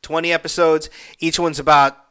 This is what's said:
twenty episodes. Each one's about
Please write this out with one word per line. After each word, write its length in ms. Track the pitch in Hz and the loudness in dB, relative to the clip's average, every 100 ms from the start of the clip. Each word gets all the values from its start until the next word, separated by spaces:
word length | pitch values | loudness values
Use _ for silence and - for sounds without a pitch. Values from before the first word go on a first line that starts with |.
twenty 300 | - 160 165 | -6 -4 -2
episodes. 580 | 170 156 - 165 156 156 - - _ | -2 -4 0 2 2 -2 -18 -20 _
Each 180 | 165 160 | -6 -2
one's 220 | 170 143 | -4 -2
about 380 | 143 147 139 - _ | 2 4 2 -2 _